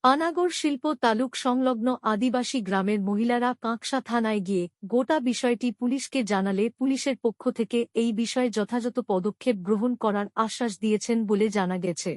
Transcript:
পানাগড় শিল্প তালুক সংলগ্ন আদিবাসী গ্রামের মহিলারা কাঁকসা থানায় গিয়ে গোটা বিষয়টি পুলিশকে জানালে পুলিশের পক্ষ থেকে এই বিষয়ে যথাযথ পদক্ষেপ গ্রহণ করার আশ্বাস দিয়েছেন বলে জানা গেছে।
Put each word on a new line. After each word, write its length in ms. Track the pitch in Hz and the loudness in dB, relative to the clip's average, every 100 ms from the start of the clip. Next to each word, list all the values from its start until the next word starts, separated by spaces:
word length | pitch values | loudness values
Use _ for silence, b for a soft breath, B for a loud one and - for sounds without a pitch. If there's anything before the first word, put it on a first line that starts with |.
পানাগড় 500 | 254 285 330 330 359 | 6 4 2 2 0
শিল্প 300 | - 302 277 302 302 | 2 -2 0 -2 2
তালুক 360 | - 220 262 - | 2 2 0 -2
সংলগ্ন 520 | 262 247 254 240 240 247 | 0 2 2 0 -2 -2
আদিবাসী 560 | 220 214 247 247 247 262 | -2 0 2 0 0 -2
গ্রামের 380 | 190 196 190 208 | 0 0 2 0
মহিলারা 500 | 190 208 233 240 240 247 | 0 0 2 2 0 -2
কাঁকসা 380 | 220 233 - 269 | -4 -4 -2 -4
থানায় 400 | 247 233 220 214 | 0 0 0 0
গিয়ে 240 | 180 196 175 _ 196 | 0 -2 -2 _ -2
গোটা 320 | 233 262 311 | 0 2 2
বিষয়টি 480 | 247 233 247 240 247 | 2 0 0 0 -2
পুলিশকে 480 | 214 240 269 - 269 | -2 -2 -2 -2 -2
জানালে 420 | 208 202 190 196 226 | 0 0 0 0 -2
পুলিশের 480 | - 262 262 - 262 | 0 -2 0 -2 -2
পক্ষ 260 | 233 202 - | -2 -2 -4
থেকে 300 | - 220 233 - | -2 -2 0 -2
এই 180 | - 233 | 0 0
বিষয়ে 360 | 214 233 262 254 | 0 -2 0 0
যথাযথ 480 | 214 202 240 233 247 - | 0 -2 -2 -2 -4 -2
পদক্ষেপ 480 | 190 190 - 254 214 | 0 0 -2 -2 -2
গ্রহণ 340 | 180 214 240 240 | 0 0 0 0
করার 320 | 220 202 202 - | 0 0 -2 -2
আশ্বাস 380 | 220 - 240 196 | -4 -2 -4 -2
দিয়েছেন 380 | 220 214 - 226 208 | 0 0 0 0 2
বলে 220 | 208 214 | 2 2
জানা 280 | 202 185 185 | 2 0 -2
গেছে। 340 | 175 165 190 | -4 -4 -6